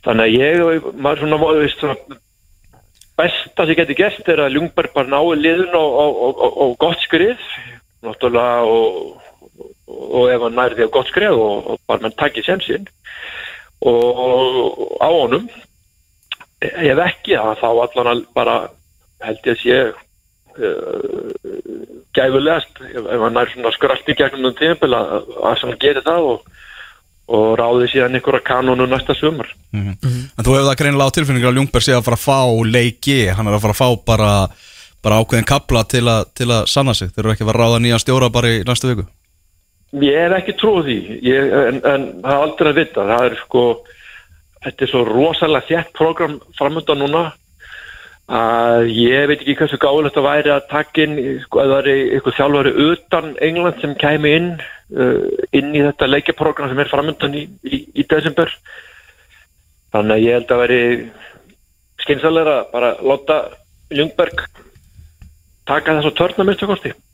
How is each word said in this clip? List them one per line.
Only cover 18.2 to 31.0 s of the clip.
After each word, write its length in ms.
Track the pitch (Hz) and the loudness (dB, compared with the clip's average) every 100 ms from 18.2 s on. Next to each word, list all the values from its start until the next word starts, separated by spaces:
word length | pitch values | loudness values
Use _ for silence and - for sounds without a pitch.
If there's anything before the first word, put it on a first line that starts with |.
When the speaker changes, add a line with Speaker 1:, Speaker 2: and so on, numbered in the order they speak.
| - | -4
Speaker 1:
bara 260 | - 117 117 - - _ _ _ _ | -2 0 0 -4 -16 _ _ _ _
held 200 | 110 110 | -10 -6
ég 140 | - 117 | -4 -2
að 80 | |
sé, 160 | - 127 120 - _ _ _ _ _ - | 2 2 0 -4 _ _ _ _ _ -6
eh, 1000 | 107 - - - - - - - - - - - - - _ | -4 -4 -6 -8 -6 -8 -10 -12 -12 -14 -14 -16 -16 -20 _
gæfulegast 720 | - 131 135 147 165 - - | 0 0 0 0 -2 -4 -18
ef, 200 | 131 127 | -14 -12
ef 220 | 107 120 113 | -6 -2 0
hann 100 | 117 | 0
nær 140 | 120 | -2
svona 200 | 127 117 | -2 -4
skralt 360 | 110 135 127 - | -2 -2 -2 -4
í 60 | 151 | 0
gegnum 340 | 135 135 127 | -2 0 -4
um 60 | 123 | 0
tímabil 360 | 156 170 151 | -2 0 0
að, 220 | 120 90 95 | 0 0 -4
að, 160 | - - | -6 -4
að 280 | - 139 123 | -2 -2 -4
hann 160 | 110 | 0
geri 220 | 139 139 147 | 0 0 0
það 240 | 170 151 | 0 0
og, 160 | 113 - - - - - - _ _ - | -2 -8 -20 -20 -20 -20 -20 _ _ -2
og 160 | 117 110 113 | 2 2 2
ráði 340 | 117 123 120 | 2 2 2
síðan 260 | 131 123 127 | 2 0 0
einhverja 280 | 143 127 - | 0 -2 0
kanónu 420 | 127 131 127 127 | 0 2 2 2
næsta 280 | 131 - 139 | 0 -2 -2
sumar. 320 | 151 156 - - _ | -2 -4 -10 -14 _
Speaker 2:
Mhm. 280 | 104 98 95 | -6 -6 -4
Speaker 3:
Mhm. 260 | 131 123 131 | -4 -4 -8
Speaker 2:
En 160 | - 113 | -4 2
þú 100 | 139 | 4
hefur 140 | 139 | 4
það 100 | 135 | 2
greinilega 300 | 147 139 | 0 2